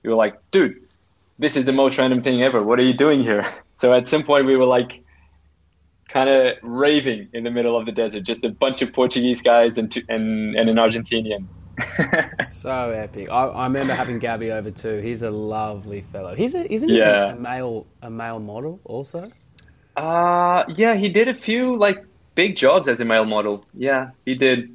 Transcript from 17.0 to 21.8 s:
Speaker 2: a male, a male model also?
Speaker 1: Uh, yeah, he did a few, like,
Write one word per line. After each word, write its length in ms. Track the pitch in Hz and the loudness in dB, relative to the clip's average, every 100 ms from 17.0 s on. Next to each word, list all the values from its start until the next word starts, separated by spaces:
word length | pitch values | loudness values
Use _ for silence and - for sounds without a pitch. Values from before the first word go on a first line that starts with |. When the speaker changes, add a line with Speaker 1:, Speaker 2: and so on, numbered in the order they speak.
| 107 101 101 | 6 4 2
Speaker 2:
a 40 | 120 | -4
male, 520 | 120 127 127 113 - _ | -10 -8 -8 -8 -12 _
a 80 | 117 | -16
male 300 | 113 117 113 | -12 -10 -12
model 420 | 104 107 147 185 | -12 -12 -12 -14
also? 480 | - 117 139 170 202 _ _ _ - _ _ - | -12 -12 -12 -14 -16 _ _ _ -20 _ _ -8
Speaker 1:
Uh, 680 | 156 170 175 175 175 175 - 160 | -2 0 2 2 2 2 0 2
yeah, 200 | 226 214 | 2 2
he 140 | 202 | 2
did 180 | 185 240 | 2 2
a 60 | |
few, 440 | 240 - 226 254 | 0 -4 -2 0
like, 200 | 240 | 2